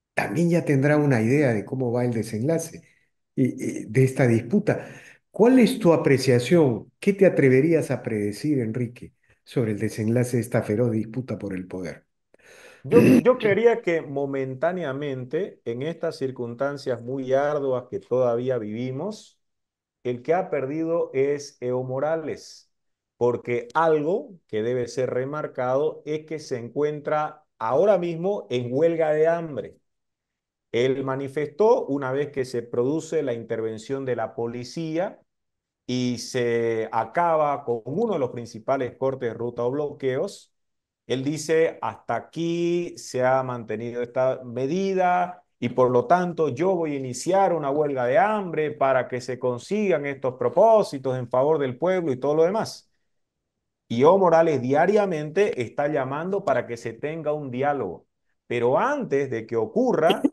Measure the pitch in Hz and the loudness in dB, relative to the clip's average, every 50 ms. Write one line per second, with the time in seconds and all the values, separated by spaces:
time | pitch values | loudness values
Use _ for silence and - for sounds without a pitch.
0 | _ _ _ - - 101 101 160 175 170 170 165 143 - 143 135 135 147 151 151 | _ _ _ -4 -4 -2 0 0 2 4 2 2 2 2 2 4 4 4 4 4
1 | 147 143 131 113 110 113 135 151 151 127 113 101 98 - 131 131 131 120 117 123 | 4 4 2 4 4 4 4 4 4 2 2 0 -2 -4 -6 -4 -2 -2 0 0
2 | 123 123 113 110 104 - 110 107 120 151 165 156 - - - - - _ _ _ | 0 0 -2 -2 -4 -4 -4 -2 -2 0 0 -2 -4 -6 -12 -18 -20 _ _ _
3 | _ _ _ _ _ _ _ - 131 - - - - - - 104 - - 107 131 | _ _ _ _ _ _ _ 0 0 0 0 -4 -6 -6 -6 -6 -10 -2 2 2
4 | 131 123 - - 135 120 117 110 - - 202 208 - - 123 - - - - - | 4 4 4 2 4 4 4 2 2 0 0 0 2 2 -2 -2 -4 -10 -16 -20
5 | - - - _ _ _ _ - 202 247 262 254 226 180 - - - 170 160 - | -20 -20 -20 _ _ _ _ 4 4 6 8 6 6 4 4 2 4 4 4 4
6 | - 151 135 123 - 139 123 120 - - 180 170 156 131 113 95 - - _ _ | 4 4 2 4 4 4 2 2 4 4 4 4 4 4 2 -2 -6 -12 _ _
7 | - 196 196 196 190 175 - - 139 131 127 131 143 165 165 156 131 156 131 117 | -2 -2 2 4 4 4 6 6 4 6 6 6 4 4 2 2 0 -2 -4 -6
8 | - 120 113 107 104 104 104 - - 151 151 131 117 110 110 123 123 113 - - | -4 -4 -4 -2 -2 -4 -4 -4 -4 -2 0 0 -2 -2 -4 -4 -6 -6 -8 -14
9 | 87 - - _ _ _ _ _ _ - - 143 117 107 107 101 110 104 - - | -18 -20 -20 _ _ _ _ _ _ -6 -4 -2 -2 0 -2 -2 -4 -4 -2 -2
10 | 107 110 117 123 120 123 127 120 107 - - 113 - - 104 110 127 117 110 110 | 0 2 2 2 2 2 0 -2 -2 0 -2 -2 0 0 0 0 0 0 0 -2
11 | 107 110 110 131 123 - 110 95 104 98 95 92 90 90 95 92 90 85 - - | -4 -4 -8 -8 -8 -6 -8 -8 -8 -8 -8 -8 -10 -10 -10 -10 -10 -10 -12 -14
12 | _ _ _ _ _ _ _ _ _ - - - - - - - - 131 190 240 | _ _ _ _ _ _ _ _ _ -20 -20 -20 -20 -20 -20 -16 -4 6 6 8
13 | 233 - - - - 240 254 247 214 208 196 202 233 233 226 233 - 175 170 160 | 8 10 8 8 6 6 4 4 2 2 2 6 6 4 4 4 0 0 -2 -2
14 | 135 135 139 139 143 139 139 135 131 131 131 131 - 170 185 185 165 139 131 139 | -2 -4 -4 -4 -4 -2 -2 -4 -4 -4 -4 -2 -2 -2 -2 -2 -4 -6 -6 -6
15 | 147 143 135 127 123 123 - 165 202 - - - _ 120 117 120 139 160 170 - | -6 -6 -6 -8 -8 -6 -4 -4 -4 -6 -10 -10 _ -8 -6 -6 -6 -6 -6 -6
16 | - 160 156 - 135 131 127 127 120 117 120 120 139 143 143 135 - 135 120 117 | -6 -6 -4 -4 -6 -6 -6 -6 -8 -8 -6 -4 -4 -4 -4 -6 -6 -6 -6 -6
17 | 117 120 135 139 131 127 143 135 143 147 151 147 139 135 127 123 123 - - - | -6 -8 -8 -6 -2 0 2 2 2 0 0 -2 0 0 -2 -2 -4 -6 -10 -10
18 | - _ 120 127 127 120 117 120 123 127 127 120 107 104 107 117 127 127 127 135 | -4 _ 0 2 2 2 2 0 0 -2 -2 -2 -4 -6 -6 -6 -6 -6 -6 -6
19 | 165 208 214 - - - _ _ _ _ _ _ _ _ _ _ _ _ _ _ | -6 -8 -8 -10 -16 -20 _ _ _ _ _ _ _ _ _ _ _ _ _ _
20 | _ 123 123 120 123 151 160 185 180 180 156 143 131 131 147 160 165 165 165 170 | _ -6 -6 -4 -2 0 0 0 0 -2 -4 -4 -4 -4 -4 -4 -4 -2 -2 -2
21 | 165 165 - 131 135 143 147 143 139 - - _ 123 123 127 127 127 127 127 135 | -4 -2 0 0 0 0 0 -4 -6 -12 -14 _ -6 -4 -4 -4 -4 -4 -4 -4
22 | 143 151 165 165 156 135 98 - - - - - _ _ _ _ _ _ _ _ | -2 -2 -2 -4 -4 -6 -8 -10 -12 -18 -20 -20 _ _ _ _ _ _ _ _
23 | _ _ _ _ 120 123 117 - - 123 120 120 120 - - 160 165 165 156 151 | _ _ _ _ 0 0 0 0 -4 -4 -4 -4 -4 -2 0 2 2 4 2 2
24 | 143 160 190 254 294 247 190 - _ _ 107 107 110 120 127 127 120 123 - 139 | 2 0 -2 -4 -4 -8 -16 -20 _ _ -4 -4 -2 -2 -2 -2 -4 -4 -4 -4
25 | 127 120 117 123 131 139 147 151 151 147 - 135 123 127 131 139 151 156 151 - | -4 -2 -2 -4 -4 -4 -6 -6 -8 -8 -6 -4 -2 0 0 0 0 -2 -4 -6
26 | - 147 156 156 156 156 160 151 151 - 135 117 117 117 117 139 147 151 151 147 | -8 -8 -8 -8 -6 -8 -10 -10 -8 -8 -8 -8 -8 -8 -4 -2 -2 -2 -2 -4
27 | 143 147 151 151 151 147 - - _ _ _ _ 110 113 127 147 190 214 202 180 | -4 -2 -2 -2 -2 -4 -6 -14 _ _ _ _ -4 0 2 4 4 4 4 2
28 | 175 175 165 160 170 196 208 - - - 123 123 120 120 127 139 165 170 170 160 | 2 -2 -4 -4 -4 -4 -4 -4 -4 -4 -4 -4 -2 -2 0 2 2 2 2 2
29 | 160 156 151 156 156 165 170 170 165 160 139 107 90 - - _ _ _ _ _ | 0 0 2 2 2 2 2 0 -4 -6 -8 -8 -10 -10 -16 _ _ _ _ _
30 | _ _ _ _ _ _ _ _ _ _ _ _ _ _ - 117 127 135 131 139 | _ _ _ _ _ _ _ _ _ _ _ _ _ _ 0 0 2 2 0 0
31 | 139 135 131 139 139 131 135 156 147 147 151 - 208 226 247 269 - - 139 139 | -2 -4 -4 -4 -6 -6 -4 -4 -6 -6 0 2 4 4 4 4 2 -2 -4 -2
32 | 139 127 131 139 147 143 - 139 127 127 - 120 113 - - 120 120 135 151 160 | -2 -2 -2 -2 -4 -4 -4 -6 -6 -4 -4 -6 -6 -2 -2 0 0 0 0 -2
33 | 156 - 170 156 143 131 120 117 113 - 117 110 113 110 110 107 - - 135 135 | -4 -4 -4 -2 -2 -2 -4 -6 -6 -6 -6 -4 -4 -4 -6 -8 -8 -8 -8 -6
34 | 135 127 123 113 110 110 - - 117 117 117 123 120 123 - 170 165 160 156 165 | -4 -4 -2 -2 -4 -6 -6 -6 -6 -6 -6 -8 -12 -10 -8 -8 -8 -4 -4 -4
35 | 185 220 - - _ _ _ _ _ _ _ _ _ _ _ _ _ - 123 127 | -4 -4 -8 -14 _ _ _ _ _ _ _ _ _ _ _ _ _ -4 -2 -2
36 | 123 123 120 117 - - - 127 120 120 117 117 117 117 113 110 110 104 117 113 | 0 -2 -2 -4 -8 -6 -4 -2 0 0 0 0 0 0 0 -2 -4 -2 -2 -4
37 | 113 110 - 170 175 170 160 156 151 147 143 135 - 120 120 113 - 127 147 196 | -4 -2 -2 0 0 2 2 2 2 0 -2 -4 -4 -6 -6 -6 -6 -6 -4 -2
38 | 240 220 190 156 127 120 - 120 117 113 - 107 - - 135 139 127 117 - - | -2 -2 0 -2 -2 -4 -4 -8 -12 -12 -14 -10 -2 -2 -2 0 -2 -4 -4 -2
39 | 131 135 131 131 131 117 110 113 117 120 120 - 120 123 135 147 151 143 123 - | -2 -2 -2 -2 -4 -6 -4 -4 -6 -6 -4 -2 -2 -2 -2 -2 -4 -6 -6 -4
40 | 135 131 127 143 180 202 - - - _ _ _ _ _ _ _ _ _ _ _ | -4 -2 -2 -2 -4 -6 -8 -14 -20 _ _ _ _ _ _ _ _ _ _ _
41 | _ - 123 135 131 147 156 147 156 165 160 160 165 - - - 117 113 107 - | _ -4 -4 -2 -2 -2 -4 -4 -2 0 2 2 2 2 0 -4 -6 -6 -6 -8
42 | _ - 117 113 - - - 156 170 170 170 170 170 170 175 175 175 - - - | _ -4 -4 -4 -4 -8 -8 -6 -4 -2 -2 0 0 0 0 -2 -2 -4 -10 -14
43 | - - - 127 127 127 131 131 131 127 123 120 110 - 107 107 117 120 117 120 | -14 -8 -2 0 2 2 2 2 0 -2 -6 -8 -8 -8 -8 -6 -6 -8 -6 -6
44 | 120 120 - 131 131 131 127 - 123 123 117 123 131 135 165 190 196 196 190 185 | -8 -4 -2 0 0 0 0 -2 -8 -10 -6 -4 -2 -2 -2 -2 -2 0 0 0
45 | 180 180 180 180 180 180 - - _ _ _ _ 120 120 123 127 123 123 123 123 | 2 2 2 0 0 -2 -6 -12 _ _ _ _ -4 -2 2 4 4 6 4 4
46 | 120 123 170 180 180 175 165 156 160 - 117 120 170 190 190 170 165 156 143 139 | 4 6 4 4 4 0 -2 -2 -2 -2 0 0 0 0 0 0 -2 -2 -4 -4
47 | 135 127 123 - - 160 185 196 196 185 175 160 147 139 139 151 151 143 139 127 | -6 -6 -8 -6 -2 0 2 4 4 4 2 0 -2 -2 0 0 0 0 0 0
48 | 123 123 135 160 190 214 220 208 196 175 156 156 156 147 147 - 139 135 131 127 | 0 2 4 4 4 4 2 -2 -4 -4 -4 -4 -4 -4 -2 0 2 2 4 2
49 | 123 123 127 123 123 - 123 123 - 127 123 120 - - 196 214 214 190 165 147 | 0 0 -4 -8 -6 -6 -6 -4 -2 -2 -2 -4 -6 -4 -2 0 2 2 0 0
50 | 143 143 139 135 - 127 127 - 127 120 - 170 208 226 220 214 185 - 151 135 | 0 -4 -6 -4 -4 -4 -2 0 -2 0 4 6 6 8 6 6 4 2 -4 -4
51 | 131 135 127 127 120 - - 127 135 151 160 151 143 127 123 - 165 180 185 185 | -4 -4 -4 -4 -4 -2 0 2 4 4 2 2 0 -2 -2 -2 0 0 0 0
52 | 165 147 127 127 131 143 151 160 160 175 202 226 160 127 - - - _ _ _ | 0 -2 -2 -2 0 0 4 4 4 2 2 0 -4 -4 -8 -14 -20 _ _ _
53 | _ _ _ _ _ _ _ _ _ _ _ _ _ _ _ _ _ _ 117 120 | _ _ _ _ _ _ _ _ _ _ _ _ _ _ _ _ _ _ 0 4
54 | 139 165 190 196 190 170 165 165 165 160 151 127 120 127 135 147 170 185 208 208 | 6 6 6 6 6 6 6 6 6 4 2 0 0 0 2 2 4 4 4 2
55 | 202 190 170 151 151 156 156 196 208 190 - - 127 - - - 143 147 156 143 | 2 0 -2 -4 -6 -4 0 0 0 0 0 -4 -6 -4 -4 -4 -2 -2 0 -2
56 | 131 131 139 151 165 190 202 196 196 - 131 123 110 110 117 113 - 120 110 - | -2 -2 -4 -6 -4 -4 -4 -2 0 0 0 0 -2 -4 -10 -8 -8 -10 -10 -8
57 | - 147 160 165 151 151 151 151 147 131 120 123 139 143 147 135 107 92 80 - | -8 -8 -8 -6 -4 -4 -4 -4 -6 -8 -4 -2 -2 0 0 -2 -4 -6 -8 -10
58 | - _ _ _ _ _ _ _ _ _ 117 120 117 123 139 165 214 262 294 285 | -16 _ _ _ _ _ _ _ _ _ -2 0 2 2 2 2 2 0 -2 -2
59 | 214 143 139 139 143 127 120 113 110 - 117 113 110 110 - 214 254 247 185 151 | -2 -2 -2 -2 -2 -2 -4 -6 -6 -4 -2 -2 -2 0 0 0 2 2 2 4
60 | 151 170 - - - - | 4 2 2 2 0 -2